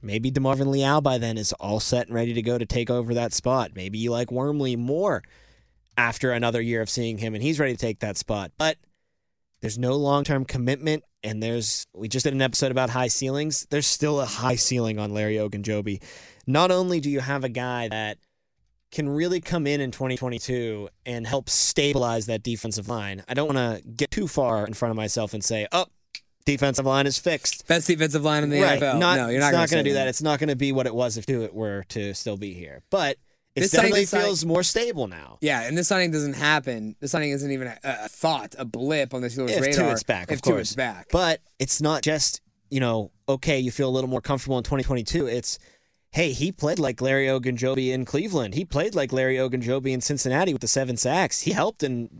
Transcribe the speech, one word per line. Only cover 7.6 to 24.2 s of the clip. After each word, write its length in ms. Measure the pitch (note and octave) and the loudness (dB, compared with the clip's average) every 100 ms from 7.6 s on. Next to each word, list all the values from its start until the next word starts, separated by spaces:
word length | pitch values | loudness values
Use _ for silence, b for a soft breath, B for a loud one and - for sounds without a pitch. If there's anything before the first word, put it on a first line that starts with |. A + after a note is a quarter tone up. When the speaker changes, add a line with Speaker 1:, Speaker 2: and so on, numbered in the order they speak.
| C#3 | 0
Speaker 1:
to 60 | A#2+ | 0
take 220 | A#2+ G#2 | -4 -4
that 160 | G#2+ G2 | -4 -4
spot. 340 | - G#2 F#2 - | -4 -4 -4 -2
But 180 | D#3 D#3 _ _ _ _ _ _ _ _ | 0 -2 _ _ _ _ _ _ _ _
there's 180 | A#2+ A2 | -6 -2
no 160 | B2 C#3+ | 0 2
long-term 500 | C#3+ C#3+ C#3+ C#3 C3 | 4 2 2 0 0
commitment, 580 | B2+ B2 C#3 D#3 D3+ - _ | -2 0 0 0 -2 -4 _
and 180 | G#2+ G#2+ | -8 -4
there's, 460 | A2+ A#2+ G#2+ - - | -2 -2 -2 -4 -8
we 160 | F2 G#2+ | -10 -6
just 160 | B2+ | -2
did 100 | C#3+ | 0
an 100 | C3+ | 2
episode 260 | C3 - C3+ | 0 2 0
about 220 | B2+ B2+ | 2 0
high 160 | B2 B2 | 0 0
ceilings. 580 | - C3 C#3 D3+ C#3+ - | 0 -2 -2 -2 -4 -2
There's 160 | D3 C#3 | 0 0
still 340 | - D3+ C#3+ | 2 0 0
a 40 | A#2+ | -2
high 300 | G#2 B2+ B2 | -2 0 2
ceiling 440 | - B2 A2+ G#2+ | 2 2 0 0
on 160 | G#2 G#2 | -2 -2
Larry 220 | G#2+ G#2+ | 0 0
Ogunjobi. 640 | G#2+ G#2 G#2+ G#2 G#2 F#2+ B B B B - | -2 -4 -4 -2 -2 -6 B B B B 0
Not 240 | C#3+ F3+ | 4 6
only 300 | F#3 F3+ E3+ | 4 2 0
do 100 | C#3+ | 0
you 100 | C#3 | -2
have 240 | C3 C#3 | -2 -2
a 60 | C3 | -4
guy 380 | A#2 B2+ B2 A2+ | -4 -4 -4 -4
that 300 | A2 G#2+ G#2+ _ _ _ _ _ _ _ | -4 -6 -8 _ _ _ _ _ _ _
can 180 | - C#3+ | -6 -2
really 320 | C#3+ E3+ F3+ | 0 0 -2
come 240 | E3 E3+ D3 | -2 0 0
in 160 | D3 | 0
in 80 | C3 | -2
twenty 260 | - C3 B2+ | -4 -4 -2
twenty-two 760 | B2+ A#2+ - B2 A#2 G#2+ G2+ _ - | -4 -6 -4 -4 -2 -6 -10 _ -10
and 180 | A#2+ A2 | -8 -2
help 240 | C3+ - | -2 0
stabilize 800 | - - - C#3+ C#3+ A#2+ A2+ G#2+ | 0 2 4 4 4 2 0 0
that 160 | A2 | -2
defensive 440 | A#2+ A2+ A2+ G#2+ G2+ | -2 -4 -4 -6 -4
line. 360 | A#2 G2+ F#2+ G2 | -4 -4 -8 -6
I 60 | |
don't 140 | B2+ D3+ | -2 0
wanna 340 | C3+ A#2+ G#2 F#2 A2+ | 2 0 -2 -6 -4
get 160 | C#3+ | -4
too 160 | - | -2